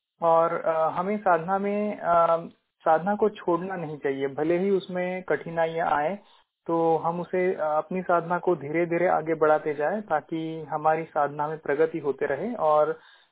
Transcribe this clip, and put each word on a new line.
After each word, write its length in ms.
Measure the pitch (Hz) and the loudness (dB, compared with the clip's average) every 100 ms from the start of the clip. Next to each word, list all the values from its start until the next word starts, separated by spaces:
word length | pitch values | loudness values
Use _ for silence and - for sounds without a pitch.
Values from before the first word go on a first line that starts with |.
| _ _ | _ _
और, 320 | 165 165 165 | 4 4 4
अ, 360 | 170 160 160 160 | 0 -2 0 0
हमें 280 | 175 190 214 | -2 -4 0
साधना 400 | 190 170 170 196 | 2 2 2 -2
में, 420 | 202 208 208 - | 0 -2 -4 -4
अ, 380 | 160 170 165 165 170 - _ _ | 2 4 4 2 -2 -18 _ _
साधना 360 | 170 160 180 208 | 2 2 2 0
को 140 | 214 | 0
छोड़ना 460 | 208 - 165 185 185 | 0 -2 -2 -2 -8
नहीं 220 | 156 147 | -8 -4
चाहिए, 300 | 143 135 139 | -4 -2 -4
भले 300 | 139 156 175 | -2 0 0
ही 120 | 196 | 2
उसमें 540 | 190 190 180 180 185 | 0 -2 -4 -4 -6
कठिनाइयाँ 640 | - 151 165 165 165 165 - | -4 -4 -2 -2 -2 0 0
आए 300 | 147 151 202 - _ _ _ - | 0 0 -4 -12 _ _ _ -2
तो 300 | 165 165 160 | 0 2 2
हम 240 | 160 175 | 0 -4
उसे, 340 | 170 185 180 - | -4 0 0 0
अ, 60 | |
अपनी 400 | 151 151 151 185 | 0 0 -2 -6
साधना 380 | 180 170 165 175 | 0 0 0 -2
को 160 | 185 170 | 0 -2
धीरे 300 | 143 160 170 | -2 -2 0
धीरे 220 | 170 180 | 2 2
आगे 260 | 165 156 | 2 0
बढ़ाते 400 | 160 156 151 151 | 2 4 4 0
जाए 280 | 143 147 208 | -2 -2 -2
ताकि 640 | 208 156 - 165 160 160 147 | -2 -4 -2 -6 -6 -8 -8
हमारी 340 | 151 156 160 | -2 0 0
साधना 440 | 160 160 143 147 147 | -2 -2 -2 -2 -6
में 100 | 156 | -4
प्रगति 420 | - 143 160 165 | -4 0 0 0
होते 260 | 143 135 143 | -4 -2 -2
रहे 300 | 139 208 240 | -2 -4 -2
और 440 | 156 151 151 160 - - _ | 2 4 2 -2 -12 -20 _